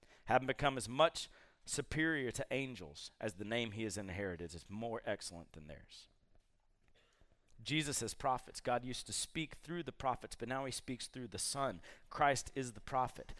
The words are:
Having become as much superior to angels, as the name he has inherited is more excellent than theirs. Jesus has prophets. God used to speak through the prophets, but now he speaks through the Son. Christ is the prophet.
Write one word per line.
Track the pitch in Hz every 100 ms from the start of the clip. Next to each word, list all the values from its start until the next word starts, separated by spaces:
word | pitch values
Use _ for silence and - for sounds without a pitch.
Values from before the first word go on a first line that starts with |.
| - -
Having | - 127 131
become | - 143 131
as | 107
much | 135 165 - - - - _
superior | - - - 156 160 151 123
to | - -
angels, | 131 131 104 76 76 - -
as | 113
the | 98
name | 104 120 113
he | 104
has | 110 104
inherited | 95 90 98 82 85
is | 85 -
more | 104 117 113 117
excellent | 101 - 85 80
than | 80 76
theirs. | 69 - - - _ _ - _ _ _ _ _ - _ _ - _ _ -
Jesus | 113 151 147 127
has | 113
prophets. | - 139 123 - -
God | 127 123
used | 123 123 -
to |
speak | - - 165 151 -
through | 147 175
the | 139
prophets, | - 131 117 110
but | - 117
now | 131
he | 135
speaks | - - 123 -
through | 131 120
the | -
Son. | - 139 135 87 - - -
Christ | - 143 127 -
is | 135 123
the | 104
prophet. | - 131 123 - -